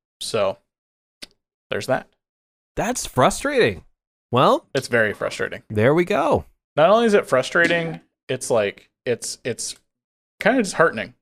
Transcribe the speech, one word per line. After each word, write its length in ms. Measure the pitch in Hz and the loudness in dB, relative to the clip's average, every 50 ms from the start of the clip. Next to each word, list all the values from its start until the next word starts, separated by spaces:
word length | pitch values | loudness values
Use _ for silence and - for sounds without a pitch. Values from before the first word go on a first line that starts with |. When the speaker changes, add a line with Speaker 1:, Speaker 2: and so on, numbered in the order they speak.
| _ _ _ - | _ _ _ -14
Speaker 1:
So 380 | - - - 107 98 95 - _ _ _ _ _ _ _ _ _ _ _ _ - - - _ _ _ _ _ _ _ - | -10 -4 -2 0 0 0 -2 _ _ _ _ _ _ _ _ _ _ _ _ -20 -20 -20 _ _ _ _ _ _ _ -8
there's 160 | 101 101 - | -8 -6 -4
that. 220 | 131 131 - - _ _ _ _ _ _ _ _ _ _ _ _ _ - | -2 -4 -4 -4 _ _ _ _ _ _ _ _ _ _ _ _ _ -8
Speaker 2:
That's 300 | - 175 226 254 - - | -6 -4 -4 -4 -6 -6
frustrating. 800 | - - 127 135 185 - - - 285 294 247 175 113 90 78 - _ _ _ _ _ _ _ _ - | -4 0 2 2 2 2 0 -4 -2 2 2 2 2 0 -4 -12 _ _ _ _ _ _ _ _ -2
Well, 340 | 110 127 151 202 262 - - _ - | 2 4 4 4 4 2 -2 _ -6
Speaker 1:
It's 140 | 135 - | -6 -4
very 260 | - 123 117 107 104 - | 0 0 2 2 0 -2
frustrating. 480 | - 107 101 - - 113 101 - 104 - - | -4 -6 -6 -4 -6 -6 -6 -8 -12 -12 -6
Speaker 2:
there 240 | 110 104 110 135 156 | 0 2 2 4 4
we 120 | 175 180 | 2 0
go. 400 | 180 202 269 330 294 - - - - _ _ _ _ - | 0 0 0 0 0 0 -2 -2 -6 _ _ _ _ 0
Speaker 1:
Not 140 | 139 160 180 | 2 4 4
only 160 | 214 233 240 | 4 4 4
is 80 | 220 202 | 4 2
it 140 | 180 - | 2 0
frustrating, 720 | - 139 127 127 - - 175 170 165 170 170 165 165 160 - _ _ _ _ _ | 2 0 0 0 0 0 2 2 2 2 0 -2 -6 -8 -12 _ _ _ _ _
it's 220 | - 131 127 - - | -8 -8 -6 -2 0
like, 400 | 127 110 101 98 - - _ _ _ _ - | 0 0 0 0 -4 -8 _ _ _ _ -4
it's, 320 | 127 117 - - - - - - | -4 -4 -4 -4 -10 -10 -8 -8
it's 320 | 127 110 - - - - _ _ _ _ _ _ _ _ _ _ _ _ - | -8 -6 -6 -8 -12 -12 _ _ _ _ _ _ _ _ _ _ _ _ -2
kinda 240 | - 202 262 269 208 | 0 0 2 0 -2
disheartening, 500 | 180 - - 165 160 107 110 95 - - _ | -2 2 2 2 2 0 -4 -10 -10 -14 _